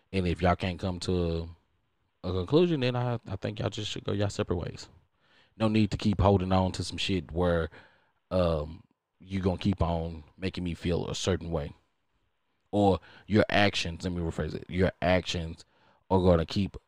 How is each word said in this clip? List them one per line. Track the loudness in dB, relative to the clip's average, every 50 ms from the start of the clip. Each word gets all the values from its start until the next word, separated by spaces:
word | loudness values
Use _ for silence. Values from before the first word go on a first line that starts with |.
| _ _ -4
And | -2 0
if | 0 0 2 2
y'all | 2 2
can't | 2 0 -4 -4 -4
come | -4 -6 -6 -4
to | -4 -2 0 0 0 0 -2 -4 -6 -8 -12 _ _ _ _ _ _ _ _ _ _ _ _ _ -8
a, | -4
a | -4
conclusion, | -4 -2 2 2 4 4 4 2 0
then | 0 -2 -2
I, | -2 -2 -2 -4 -6 -6 -8
I | -10
think | -6 -6 -6 -6 -4
y'all | -6 -6
just | -4 -6 -8 -8
should | -8 -8 -6
go | -4 -2
y'all | -2 -2 -2
separate | -2 -4 -4 -2 -4 -4
ways. | -4 -8 -10 -14 -16 -20 -20 -20 _ _ _ _ _ _ _ _ _ _ _ -2
No | 0 2
need | 4 4 2 2 0
to | 0
keep | 0 0 2 4
holding | 6 6 6 6 4 4 2
on | 2 2 2 -2
to | -4 -6
some | -6 -6 -6
shit | -4 -2 -2 -2 -4 -4 -2
where, | 0 2 2 2 2 0 -4 -8 -14 -20 _ _ _ _ _ _ _ _ -2
um, | 0 2 2 2 2 -2 -4 -6 -10 -16 -20 _ _ _ _ _ _ _
you | -12 -8 -4 -2
gonna | 0 0 0 0
keep | 0 0 2 2 2
on | 0 0 -2 -4 -6 -8 -10 -14 -18 _ -8
making | -6 -6 -4 -4 -4
me | -4 -4
feel | -4 -2 -2 0 0 -2 -4
a | -6
certain | -4 -2 0 0 -2 -2 -4
way. | -4 -4 -4 -6 -10 _ _ _ _ _ _ _ _ _ _ _ _ _ _ _ _ _ _ _
Or | 0 2 4 4 4 2 -2 -8 -20 -16 -4
your | 2 4 4 4 4
actions, | 4 4 4 4 2 0 -4 -4 -6 -6 -6
let | -6 -4
me | -4 -4
rephrase | -4 -2 -4 -4 -6 -6
it, | -8 -8 -4
your | 0 0 0 0 0 0 0
actions | 2 2 2 0 -2 -6 -6 -6 -8 -10 -14 -18 _ _ _ _ _ _ _ _ 0
are | 2 4
gonna | 6 6 6 6 4
keep, | 0 -2 -2 -2 -2 -4 -10 _